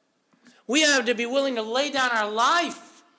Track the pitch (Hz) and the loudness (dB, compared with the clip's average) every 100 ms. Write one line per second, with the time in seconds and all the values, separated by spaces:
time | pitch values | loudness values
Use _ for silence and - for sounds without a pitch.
0 | _ _ _ _ _ - - 294 302 277 | _ _ _ _ _ -14 -2 4 4 4
1 | 233 220 233 277 269 233 220 247 285 277 | 2 -2 -2 -2 -2 -2 -4 -2 -2 -2
2 | 247 226 214 220 262 339 320 - - - | -2 -2 -2 0 2 2 -2 -6 -14 -20
3 | _ | _